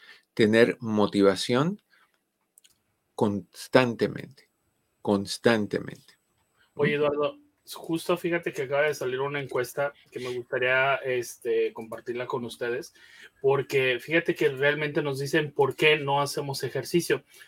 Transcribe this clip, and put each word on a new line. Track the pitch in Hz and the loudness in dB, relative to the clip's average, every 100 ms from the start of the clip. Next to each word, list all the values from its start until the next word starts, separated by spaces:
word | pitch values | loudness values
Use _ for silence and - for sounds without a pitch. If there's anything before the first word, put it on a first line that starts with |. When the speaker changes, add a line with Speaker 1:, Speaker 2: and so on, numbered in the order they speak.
| - - _ | -20 -20 _
Speaker 1:
tener | - 110 110 117 - | 2 4 6 6 4
motivación | 113 107 101 101 98 98 - 123 160 208 _ _ _ _ _ _ _ _ _ _ _ _ _ | -2 2 2 4 4 4 2 0 0 -4 _ _ _ _ _ _ _ _ _ _ _ _ _
constantemente, | - 110 101 87 - - 131 127 113 104 - - - _ _ _ _ _ _ | -2 0 0 -6 -16 2 2 4 0 -4 -4 -12 -18 _ _ _ _ _ _
constantemente. | - 101 98 - 123 113 101 - - - _ _ _ _ _ _ _ | 0 0 0 0 2 2 0 -4 -6 -14 _ _ _ _ _ _ _
Speaker 2:
Oye, | - 147 | -2 0
Eduardo, | 147 147 147 147 - _ _ - | 2 0 0 -2 -4 _ _ -18
justo | - - 165 - 180 | -14 -6 -4 -2 -2
fíjate | 175 170 170 | -2 -4 -4
que | 151 | -6
acaba | 131 139 | -2 0
de | 151 | 0
salir | 143 131 127 | 0 -4 -4
una | 139 143 | -4 -6
encuesta | 135 135 120 - 143 - _ | -4 -4 -4 -2 -4 -6 _
que | - | -12
me | 123 | -8
gustaría, | 123 120 127 127 131 135 135 | -8 -6 -2 0 2 2 0
este, | 135 127 117 - 120 113 113 | -2 -4 -4 -8 -2 0 0
compartirla | 110 113 113 - 120 120 | -4 -12 -12 -8 -8 -6
con | 131 | -6
ustedes, | 117 - 120 120 - _ - - - _ | -6 -8 -6 -6 -8 _ -20 -20 -20 _
porque | 135 139 131 139 131 123 | 2 2 2 0 2 0
fíjate | - 165 165 | 0 0 0
que | - 151 | 2 0
realmente | 131 143 147 147 151 | 2 0 2 0 -2
nos | 147 135 | -2 -2
dicen | 139 160 147 | 0 0 0
por | - 135 - | 0 0 2
qué | 156 151 | 2 4
no | 139 139 | 2 0
hacemos | 143 - 143 135 | 0 -4 -6 -6
ejercicio. | 135 139 120 175 165 135 - - | -6 -6 -2 0 2 -2 -4 -20